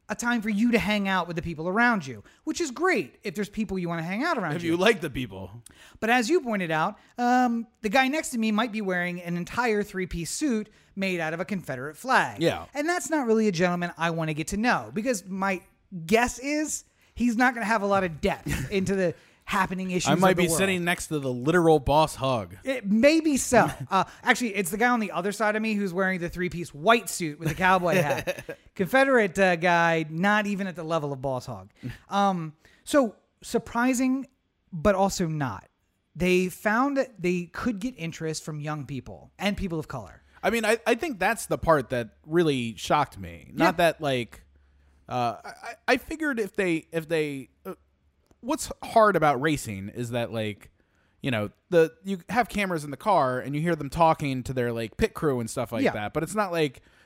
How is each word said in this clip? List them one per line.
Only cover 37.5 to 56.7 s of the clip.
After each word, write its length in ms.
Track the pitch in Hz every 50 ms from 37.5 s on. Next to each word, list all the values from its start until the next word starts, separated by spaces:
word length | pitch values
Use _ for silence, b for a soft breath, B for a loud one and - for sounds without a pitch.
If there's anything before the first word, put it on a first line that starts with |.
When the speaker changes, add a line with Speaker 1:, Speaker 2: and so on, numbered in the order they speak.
| - - - 247 214 185
Speaker 1:
get 140 | 208 254 254 -
interest 460 | 165 165 - - 160 160 156 - -
from 160 | 170 156 147
young 260 | 143 151 151 151 135
people 460 | - 143 123 - 110 92 76 - - _ -
and 180 | 185 208 202
people 220 | - 190 185 170 156
of 100 | - -
color. 340 | - 123 98 76 - - _ b b b
Speaker 2:
I 80 | b 190
mean, 140 | 220 233 220
I, 140 | 208 233 226 -
I 80 | 220 254
think 240 | 233 359 330 240 170
that's 280 | 185 214 233 - -
the 120 | - 156 135
part 320 | - 165 160 143 113 -
that 200 | 131 120 117 104 _ _ _
really 480 | 156 156 175 170 156 139 127 120 113 104
shocked 420 | - - - 165 147 135 - - 98
me. 320 | 92 85 85 78 - -
Not 120 | - 147 165
Speaker 1:
Yeah. 80 | 180
Speaker 2:
that, 280 | 170 175 170 160 - -
like, 420 | 156 139 131 123 117 - - - - _ _ _ _ _ _ _ _ _ _ _ _ -
uh, 280 | 120 123 120 117 104 80 -
I, 300 | 101 - - - 233 226 _ - -
I 80 | 254 254
figured 400 | - - 320 302 320 294 262 226
if 140 | 208 185 -
they, 300 | - 190 180 165 156 - -
if 160 | 165 165 160 151
they, 420 | 165 156 156 147 143 135 123 _ _ _ -
uh, 80 | 190 165 _ _ _ _ _ _ _ _ _ _ _ _ _
what's 300 | - 240 311 - - - - -
hard 340 | - - - 226 214 208 190
about 240 | 160 156 147 143 120
racing 500 | 143 165 147 131 - 117 101 95 95 107 -
is 160 | 117 123 117
that, 220 | 123 120 117 82
like, 380 | 107 113 110 107 101 - - - _ _ _ _ _ _ _ _ _ -
you 100 | - 139
know, 200 | 120 107 104 101 _ _ _ -
the, 220 | 180 165 160 156 - _
you 160 | - 196 196 170 - -
have 200 | 185 247 226 -
cameras 340 | - 208 202 185 175 156 147
in 60 | 147
the 60 | 135
car 420 | - - 220 190 160 135 127 127 123
and 160 | 101 131 143
you 60 | 147
hear 160 | 160 175 165
them 120 | 151 143 131
talking 540 | - 170 165 160 156 - 151 139 131 127
to 100 | 120 -
their, 200 | 131 127 120 120
like, 240 | 117 113 117 107 -
pit 180 | - 226 220 -
crew 240 | - 170 151 131 120
and 80 | 113 110
stuff 220 | - 131 117 -
like 120 | 117 113 277
Speaker 1:
Yeah. 80 | 180
Speaker 2:
that. 200 | 113 107 107 104
But 120 | - 151 160
it's 100 | 175 190
not 160 | 214 208 185
like 320 | 170 165 151 143